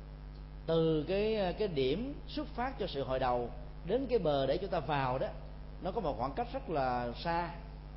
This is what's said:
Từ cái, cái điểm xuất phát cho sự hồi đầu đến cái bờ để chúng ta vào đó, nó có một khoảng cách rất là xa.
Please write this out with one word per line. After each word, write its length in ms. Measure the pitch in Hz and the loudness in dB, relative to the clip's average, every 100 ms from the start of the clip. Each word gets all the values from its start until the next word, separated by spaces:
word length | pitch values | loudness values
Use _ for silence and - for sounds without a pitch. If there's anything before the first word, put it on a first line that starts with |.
| - - - - - - - | -12 -12 -10 -10 -10 -8 2
Từ 400 | 165 160 156 151 | 4 6 4 2
cái, 460 | 190 214 220 185 170 | 2 2 2 2 2
cái 80 | 208 | 0
điểm 480 | 147 131 165 262 294 - | 4 4 2 -2 -6 -6
xuất 200 | 294 285 | -4 -4
phát 320 | - 254 262 | -2 -4 -2
cho 80 | 180 | -2
sự 160 | 139 | -2
hồi 160 | 127 131 | 0 2
đầu 300 | 127 123 117 - - - 165 | 4 2 0 -6 -10 -10 0
đến 220 | 233 262 | 0 2
cái 100 | 240 | 2
bờ 260 | 160 143 135 | 4 4 4
để 120 | 165 | 2
chúng 120 | 190 | 2
ta 100 | 175 | -2
vào 400 | 156 143 131 131 | 2 2 2 2
đó, 80 | 196 - - - - - | 0 -4 -10 -10 -10 -6
nó 100 | 170 | -4
có 100 | 226 | 0
một 140 | 165 123 | -2 0
khoảng 160 | 131 | -2
cách 140 | 143 240 | -2 -4
rất 160 | - - | -4 -2
là 440 | 151 127 123 120 117 | 0 2 2 -2 -2
xa. 320 | 170 170 170 - - - - | 0 0 -2 -6 -10 -12 -12